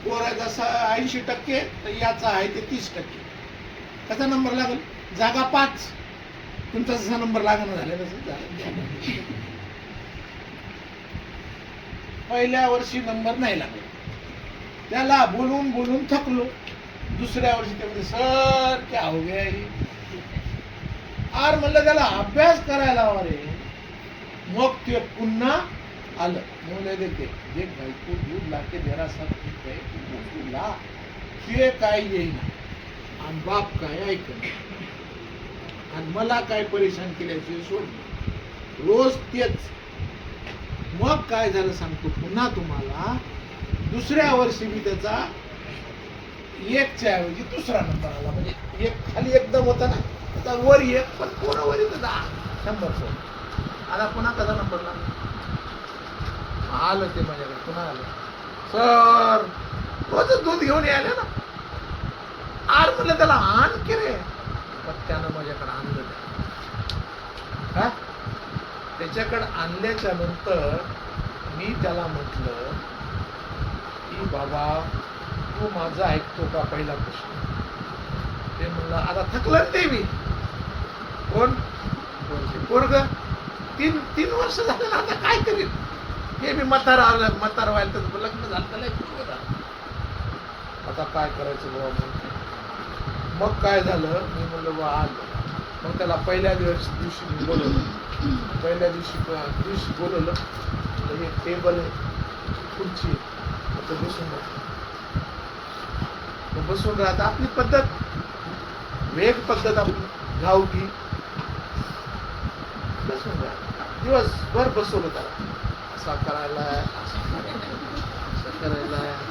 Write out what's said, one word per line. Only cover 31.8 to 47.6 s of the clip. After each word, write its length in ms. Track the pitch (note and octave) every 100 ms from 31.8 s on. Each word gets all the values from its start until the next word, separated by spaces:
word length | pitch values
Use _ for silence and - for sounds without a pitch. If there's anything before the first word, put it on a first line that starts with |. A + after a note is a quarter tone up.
| G#3+ G#3+
येईना 480 | G#3 F#3 E3+ B2+ - - - - - - - - D#3
आणि 140 | D#3+ E3+
बाप 300 | G3+ G3 -
काय 220 | D3+ D#3+
ऐकत, 460 | G3 F#3 - - - - - - E3+ - - - - - - - - - - D#3+
आणि 100 | D#3+
मला 340 | G3 A3+ A#3+
काय 240 | A3+ G#3+
परेशान 480 | G3+ G3+ F#3+ F3+ F3+
केल्याशिवाय 500 | D#3+ E3+ D#3+ D#3 E3+
सोड. 200 | E3+ G3 - - - - - - - - - - E3
रोज 300 | A3+ C4 C4
तेच. 400 | - B3 A#3+ - - - - - - - - - - - - - - E3
मग 200 | A3 A3
काय 300 | G#3+ A3+ A3
झालं 220 | F#3+ F#3
सांगतो 360 | - D#3+ D3+ D#3
पुन्हा 400 | - E3+ G#3 B3
तुम्हाला. 680 | F#3 E3 C#3+ - D#3+ G3 B3+ - - - - -
दुसऱ्या 640 | - - B3 - D4+ D4
वर्षी 320 | B3+ A#3+ - A3
मी 120 | G#3
त्याचा 500 | F#3+ F#3+ G#3 A3 - - - - - - - - - - - - - -
एकच्या 540 | G3 C4 C4+ - A#3 F#3
ऐवजी 260 | F3 F3
दुसरा 380 | - G4+